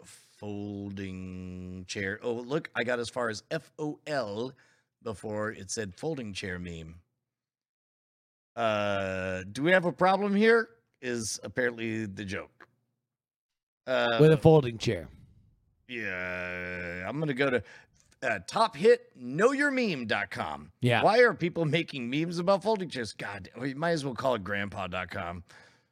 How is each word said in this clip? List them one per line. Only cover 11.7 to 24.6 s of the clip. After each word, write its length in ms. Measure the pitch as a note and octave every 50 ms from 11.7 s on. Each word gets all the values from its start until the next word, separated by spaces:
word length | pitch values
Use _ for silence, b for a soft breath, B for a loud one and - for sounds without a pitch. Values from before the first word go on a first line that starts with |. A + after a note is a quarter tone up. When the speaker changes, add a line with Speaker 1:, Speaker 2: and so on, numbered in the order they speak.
| A#2 A2+ A2+ A2+ A2 A2 A2
Speaker 1:
the 180 | G2+ F#2+ G2+ G#2
joke. 420 | F#2 G2 E2+ D2+ - _ - - _ _ _ _ _ _ _ _ _ _ _ _ _ _ _ _ _ _ _ _ _ _ _ -
Uh, 320 | C3 C3 B2 A#2+ A#2+ A#2 A2+
Speaker 2:
With 120 | D3+ D#3
a 40 | D#3+
folding 400 | - - E3 D#3+ D#3 C3 A#2+ A2+
chair. 320 | G#2+ - A#2 G2+ E2+ - - - - - - - _ _ _ _ _ _ _ _ _ _ -
Speaker 1:
Yeah, 1200 | B2 A#2 G#2+ G2 F#2 F2+ F2+ F2+ F2+ F2+ F2+ F2+ F2+ F2+ F2+ F2+ F2+ F2+ F2+ E2+ F2 F2+ F#2 G2+
I'm 100 | B2+ D3+
gonna 120 | D#3+ D3 C3
go 140 | B2 C#3 C#3
to, 120 | B2 A2+ - b b b b b b b b b b -
uh, 180 | - A#2+ G#2+ F#2+ F2
top 280 | - - G3+ A3+ G#3 -
hit, 360 | C#3+ F#3+ A#3 A#3+ - - _ _
know 380 | C3 B2 B2 C#3 E3 G#3+ C4
your 180 | C#4+ C4+ D4 D4
meme 360 | C4 B3+ A#3+ G3+ D#3+ B2+ A#2+
dot 240 | G#2+ A2+ G2+ G2+ -
com. 420 | - A#2+ G2 D#2 D2 C#2+ D2 D#2+ - -
Speaker 2:
Yeah. 220 | B2 A#2+ A#2+ G#2+
Speaker 1:
Why 180 | - F3+ G#3+ B3
are 120 | B3 A3+
people 320 | E3+ - E3 - A#2+ E3 E3
making 460 | D3 D3+ E3+ D#3 - D3 C3+ A#2 A#2+
memes 280 | C3+ D3+ E3 F3 E3+ F3
about 240 | F3 F#3+ G3 F3
folding 260 | F#3 G#3+ A3 G3 F#3 C3
chairs? 240 | - C3 A2+ G#2
God, 360 | - - B2+ G#2 G2+ G2 F2+ - - A2+
we 140 | C3 C#3+ C3
might 160 | C#3+ E3 F3
as 120 | E3+ D3+ C3+
well 100 | C#3 A#2
call 200 | - C3 C3 B2
it 80 | G#2+ F2+
grandpa 420 | G2+ G2+ G2+